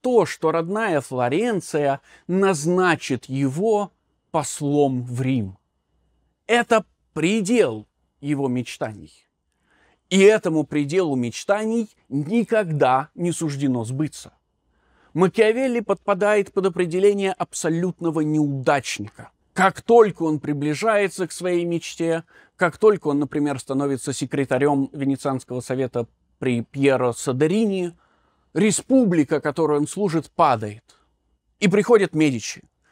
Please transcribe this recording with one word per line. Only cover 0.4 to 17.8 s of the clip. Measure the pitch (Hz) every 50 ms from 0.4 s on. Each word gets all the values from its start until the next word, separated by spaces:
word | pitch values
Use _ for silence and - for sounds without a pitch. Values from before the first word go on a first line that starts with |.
| - 160
родная | 156 165 165 170 202 214 226 208 165 143
Флоренция | 131 - 135 127 123 123 135 180 226 247 214 180 - - - 151 147 139 135 135 - _ - _ _ -
назначит | 175 190 196 196 190 147 143 165 180 185 180 180 160 - - - 135 120 -
его | - 131 135 139 135 135 160 202 226 214 208 202 190 - _ _ _ _ _ _ _
послом | - 160 139 - - - 147 143 143 147 143 139 131 123 123
в | 123 123 123
Рим. | 127 127 135 123 104 95 95 - _ _ _ _ _ _ _ _ _ _ _ _ _ _ _ _ _
Это | - 220 240 233 - 233 220 214 - _ _ _ _ _
предел | 160 156 175 214 226 196 180 247 240 185 131 113 110 80 - _ _ _ _ _ _
его | 139 143 151 135 139 131
мечтаний. | 123 127 120 - - - - 117 107 101 78 76 _ _ _ _ _ _ _ _ _ _ _ _ _ _ _ _ _ _ _ _
И | 180 190
этому | 190 208 220 208 - 180 160 156 147
пределу | - - 151 143 139 156 190 185 156 139
мечтаний | 127 120 120 - - - - 196 208 214 220 226 233 220 - _ _ _ _
никогда | - 143 147 147 214 240 208 - 226 214 208 165 156 143 147 131 127 131 147 - _
не | - 175 175
суждено | 156 - 170 151 143 139 147 135 127 120 110
сбыться. | 113 131 135 156 143 - - - - - _ _ _ _ _ _ _ _ _ _ _ _ _ _ _ -
Макиавелли | 151 180 185 - 226 220 214 226 247 269 262 240 240
подпадает | 220 - 196 185 _ - 202 180 208 208 214 208 202 -
под | - 196 185
определение | 190 170 180 185 170 160 185 196 202 202 202 196 190 185
абсолютного | - 170 - - - - 160 160 165